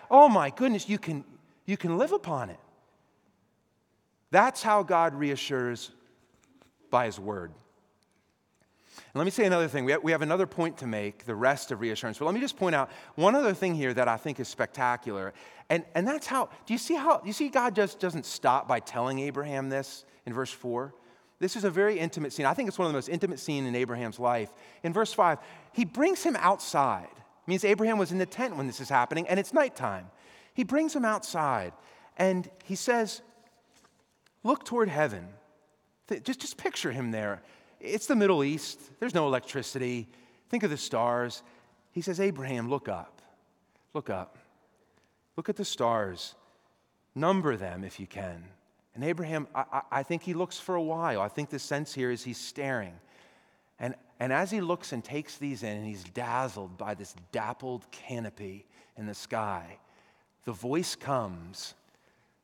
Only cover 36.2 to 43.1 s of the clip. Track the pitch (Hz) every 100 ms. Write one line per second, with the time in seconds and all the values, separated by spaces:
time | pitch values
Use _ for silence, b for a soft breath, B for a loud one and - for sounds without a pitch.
36.2 | 185 254 - - 392 - 160 123 120 110
37.2 | 104 95 b b b b 117 202 - 247
38.2 | 202 165 139 156 - - - - 240 180
39.2 | 147 131 - 139 120 131 123 123 113 b
40.2 | b b b 240 202 147 - 120 120 120
41.2 | 123 - b b b b b 175 175 175
42.2 | 196 143 135 123 117 139 - 87 -